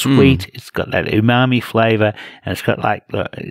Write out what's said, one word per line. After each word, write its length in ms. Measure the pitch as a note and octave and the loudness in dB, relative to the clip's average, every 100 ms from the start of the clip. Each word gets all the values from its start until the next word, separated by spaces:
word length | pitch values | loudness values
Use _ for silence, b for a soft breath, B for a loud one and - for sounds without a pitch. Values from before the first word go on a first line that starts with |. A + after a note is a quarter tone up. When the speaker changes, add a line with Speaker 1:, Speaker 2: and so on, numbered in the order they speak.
Speaker 1:
Mm. 120 | C3 C#3 | 2 4
Speaker 2:
sweet, 320 | C3+ B2+ - | 6 4 -2
it's 160 | - - | -16 -12
got 220 | - - | -8 -4
that 140 | F2+ D#2+ | -2 0
umami 580 | A2 A2+ A#2+ B2+ B2 | 0 2 2 2 0
flavor, 500 | - A#2 A2+ A2 G#2+ - B B | -2 0 2 2 0 -2 B B
and 80 | - | -8
it's 100 | F2+ | -6
got, 180 | - - | -4 -2
like, 280 | G#2+ G#2 - | -2 -4 -6
the, 200 | G#2 - - - | -8 -6 -10 -10